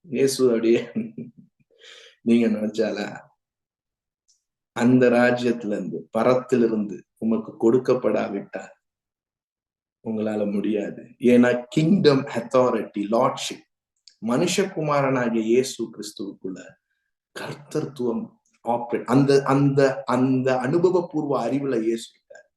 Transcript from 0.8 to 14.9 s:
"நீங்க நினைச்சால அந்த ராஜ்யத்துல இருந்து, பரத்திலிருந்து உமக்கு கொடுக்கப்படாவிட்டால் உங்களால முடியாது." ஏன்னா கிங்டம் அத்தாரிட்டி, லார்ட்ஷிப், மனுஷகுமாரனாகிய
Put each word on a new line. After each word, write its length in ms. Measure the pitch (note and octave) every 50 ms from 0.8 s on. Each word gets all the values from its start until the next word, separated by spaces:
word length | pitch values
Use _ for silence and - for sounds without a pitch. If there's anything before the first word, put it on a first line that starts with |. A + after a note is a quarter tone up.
| A#2 - - A2+ G#2+ - - - - - _ - - _ _ _ _ _ _ _ _ - - - - - _ _ _
"நீங்க 240 | A2+ A#2 A#2 A#2
நினைச்சால 800 | A2 G#2 G#2 G#2+ G#2+ G#2+ - A2 G#2+ G2 G2+ G2+ - - - - _ _ _ _ _ _ _ _ _ _ _ _ _ _ _ _ _ _ _ _ _ _ _ _ _ _ _ _ _ _
அந்த 380 | A#2 A#2 A#2+ B2+ B2+ B2 B2
ராஜ்யத்துல 560 | A#2+ A#2+ B2 B2 A#2+ A#2+ B2 A#2+ A2+ A#2 -
இருந்து, 420 | G#2 G#2 G2 F#2+ E2 E2 E2 - _ _ A2+
பரத்திலிருந்து 840 | A2+ B2 B2+ B2+ - - - B2 A#2 A2 A2 A2 G#2 - F2+ - - _ _ _
உமக்கு 540 | - A2+ A2+ A2+ - - - - - A2+ A#2
கொடுக்கப்படாவிட்டால் 1000 | B2+ B2+ - B2+ B2+ - A#2 G#2+ G#2+ A2 G#2+ G2 G2+ G2 - - - - - - _ _ _ _ _ _ _ _ _ _ _ _ _ _ _ _ _ _ _ _ _ _ _ _ _ _
உங்களால 480 | A#2 A2 G#2+ G#2+ A2 G#2+ G#2 G#2 G2+ G2+
முடியாது." 500 | G2+ - G#2 G#2+ G2+ G2 F2 D#2+ - -
ஏன்னா 600 | - - _ - A#2+ B2 B2 B2 B2 A#2+ A#2+ - -
கிங்டம் 580 | - D#3+ D#3 E3 F#3+ F#3+ D3 D3 C#3 C3+ C3
அத்தாரிட்டி, 720 | - - B2 A2+ - - C3 B2+ B2 A#2 A2 G2 - _ G#2
லார்ட்ஷிப், 640 | G2+ G2 G#2+ A#2 C3 C3+ - - - - - - _ _ _ _ _ _ _ _ _ - _ _ -
மனுஷகுமாரனாகிய 1120 | A2 A#2+ C3+ E3+ F3+ F3+ - F#3+ F#3+ - - D3+ D3+